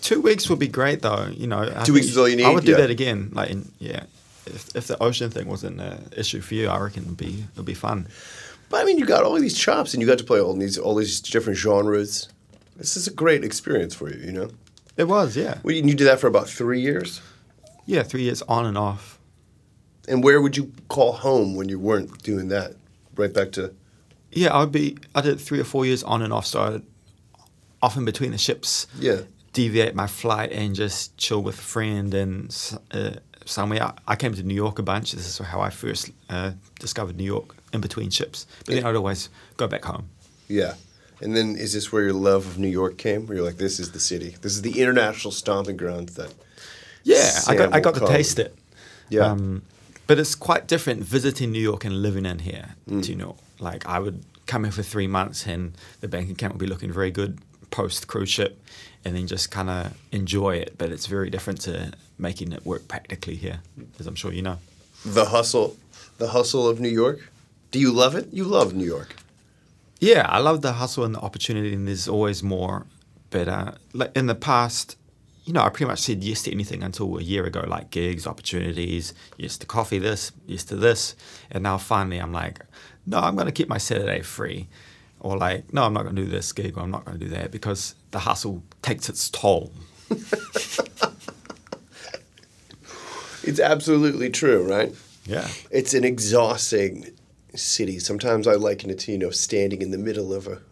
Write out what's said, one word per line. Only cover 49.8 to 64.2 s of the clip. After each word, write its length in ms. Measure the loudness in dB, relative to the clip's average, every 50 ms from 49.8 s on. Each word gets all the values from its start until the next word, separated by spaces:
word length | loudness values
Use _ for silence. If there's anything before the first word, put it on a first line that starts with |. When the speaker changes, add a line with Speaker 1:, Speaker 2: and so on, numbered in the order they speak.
| -20 -20 -20 -20 _ 4
Speaker 1:
but 120 | 6 6
it's 160 | 6 0 -2
quite 320 | -6 2 2 2 2 4 2
different 340 | 0 0 2 0 -2 -4 -4
visiting 480 | 0 0 2 2 2 0 0 -2 -2
New 100 | 0 0
York 240 | 0 0 0 -2 -4
and 160 | -4 -2 0
living 240 | 0 0 0 0 -2
in 140 | -4 -4 -6
here, 360 | -6 -8 -8 -10 -12 -16 -18 -18 _ -4
Speaker 2:
Mm. 140 | -4 -4 -2
Speaker 1:
do 80 | -2
you 60 | -6 -6
know? 180 | -8 -10 -12 -18 _ -20 _ -10
Like, 260 | -10 -8 -8 -8 -8 -4
I 120 | -4 -2
would 240 | -2 -4 -6 -8 -12 -16 _ -20 _ -6
come 160 | -4 -4 -2
here 60 | -2
for 120 | -4 -6 -8
three 240 | -6 -4 -4 -2 0
months 380 | 0 0 -2 -2 -4 -10 -8 -6
and 260 | -6 -6 -6 -8 -10 -14 -20 -20 -20 _
the 60 | -12 -8
bank 200 | -6 -6 -6 -6
account 240 | -6 -4 -6 -6 -4
would 60 | -4
be 80 | -6 -6
looking 240 | -6 -6 -8 -8
very 200 | -4 -2 -2 -2
good 280 | -2 -2 -4 -4 -4 -10 -14 _ -20 _ -16 -12
post-cruise 580 | -6 -4 -4 -4 -4 -6 -8 -6 -4 -4 -2 -2
ship 300 | 0 0 0 -2 -2 -8 _ -20 -20 -20 -20 -20 -20 _ _
and 100 | -6 -4
then 120 | -4 -4 -4
just 220 | -4 -4 -6 -6
kinda 440 | -4 -6 -4 -4 -4 -4 -6 -8 -10 -14 -16 _
enjoy 460 | -6 -4 -4 -2 -2 0 0 0 0 0
it. 200 | -4 -6 -8 -6
But 140 | -6 -6
it's 140 | -4 -6 -8 -6
very 220 | -4 -4 -4 -4
different 320 | -4 -6 -6 -6 -8 -6
to 320 | -6 -8 -6 -6 -8 -8 -12 -16 _ _ _ _
making 340 | -8 -8 -6 -6 -8 -8
it 140 | -8 -8 -6
work 220 | -6 -8 -8 -8 -10
practically 460 | -14 -14 -10 -12 -12 -12 -10 -10 -10
here, 240 | -8 -8 -8 -10 -10 -12 -16 _ -20 -20 -20 -18 -14
as 80 | -12 -12
I'm 80 | -10
sure 180 | -8